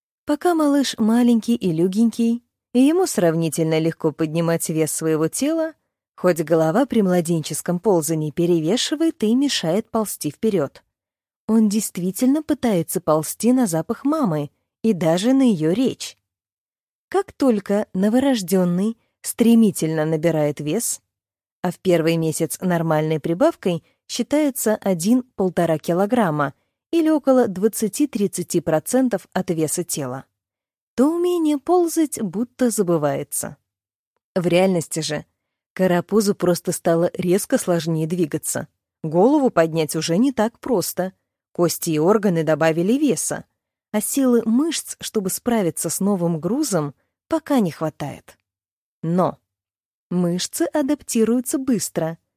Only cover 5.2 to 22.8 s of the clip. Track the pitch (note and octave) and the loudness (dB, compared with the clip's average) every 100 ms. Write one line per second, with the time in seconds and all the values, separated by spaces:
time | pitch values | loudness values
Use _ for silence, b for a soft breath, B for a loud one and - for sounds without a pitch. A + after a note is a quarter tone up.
5.2 | D#3+ - C#4+ E4 D#4+ - _ _ _ - | -2 -2 -2 -2 -4 -8 _ _ _ -2
6.2 | F3+ D#3+ D3+ E3 D#3+ G3+ C#4 A#3 F#3+ F3+ | 0 0 2 2 4 2 2 2 2 0
7.2 | E3 E3 - D3+ - F3 A3 E3+ D3+ D#3 | 0 -2 -2 -6 -4 -2 2 2 0 -4
8.2 | D3+ E3+ E3+ E3+ D#3 B3 - D4 E4 - | -4 -2 0 2 0 -2 -2 -2 -2 0
9.2 | G#3+ B3 C#4 - D#3+ G3 - A3+ G#3 - | 0 2 0 -2 -2 -2 -2 -4 -4 -6
10.2 | D3+ - A3 F#3+ C3+ - _ _ _ _ | -8 -2 0 0 -2 -8 _ _ _ _
11.2 | _ _ - A3+ G#3+ G#3+ - F#3 F3+ - | _ _ 0 2 4 0 -4 -4 -6 0
12.2 | C4 D4+ - C#4+ A#3+ F3+ D#3+ F3 - D#3 | 0 0 -2 -2 0 0 0 -2 2 0
13.2 | - - A3+ B3+ A3 E3 E3 A3+ C#4 D#4 | 0 -2 2 2 2 0 -4 -4 -2 0
14.2 | A3 D3+ C#3+ _ _ _ A3 F3 D#3+ F3 | 0 -2 -4 _ _ _ -2 2 2 2
15.2 | A#3 C4+ B3+ E3+ D#3 G#3 B3+ - - - | 2 4 4 4 0 2 0 -2 -12 -16
16.2 | _ _ _ _ _ _ _ _ _ G4 | _ _ _ _ _ _ _ _ _ -4
17.2 | - - C4+ G#3 - G3+ - F#3 G#3+ B3 | -4 0 0 2 0 -2 -2 -2 2 2
18.2 | C#4 A#3+ F3 F#3+ F3 F3 G#3+ A3+ _ _ | 2 0 0 0 2 0 -2 -6 _ _
19.2 | - - A#3 A#3 G#3+ - D#3 D#3+ D#3 D#3+ | -12 0 4 6 4 2 -2 -2 -2 0
20.2 | E3 D#3 D3 D3 D3 G#3 - - _ _ | 0 0 -2 -2 -4 -4 -4 -8 _ _
21.2 | _ _ _ _ F3+ - F#3 E3+ D#3+ E3 | _ _ _ _ -6 -2 2 2 2 0
22.2 | D#3+ D3+ D#3+ - F3+ E3+ | -2 -2 -4 -4 -2 0